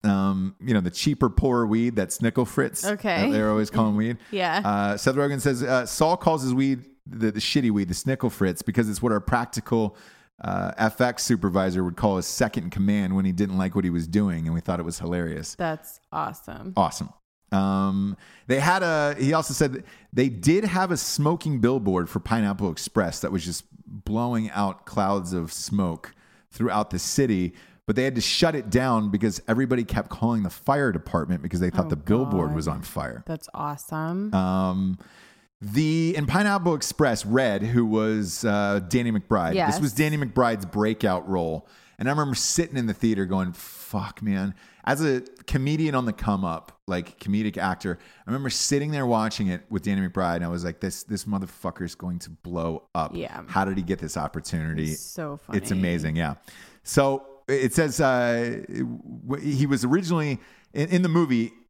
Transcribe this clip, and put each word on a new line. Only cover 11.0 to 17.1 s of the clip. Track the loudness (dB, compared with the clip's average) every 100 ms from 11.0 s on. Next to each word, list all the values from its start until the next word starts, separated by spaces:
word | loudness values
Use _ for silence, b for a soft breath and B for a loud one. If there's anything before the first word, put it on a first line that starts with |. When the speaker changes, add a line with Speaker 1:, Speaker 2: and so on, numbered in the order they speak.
| 0 0
Speaker 1:
supervisor | 0 2 4 2 2 2 -2
would | 0
call | 2 2
his | -2
second | -2 -2 0 -4
in |
command | 0 2 2 2 2
when |
he | 2
didn't | 0 0 0
like | 0 0
what | 0
he |
was | 0 0
doing, | 0 2 0 -2
and |
we | -2
thought | -2 -4
it | -4
was | -6
hilarious." | -4 -4 -4 -6 -10 -6
Speaker 2:
That's | -6 -6 -12 -20 _
awesome. | -6 -6 -8 -14 -14 -6 0
Speaker 1:
Awesome. | 0 -2 -10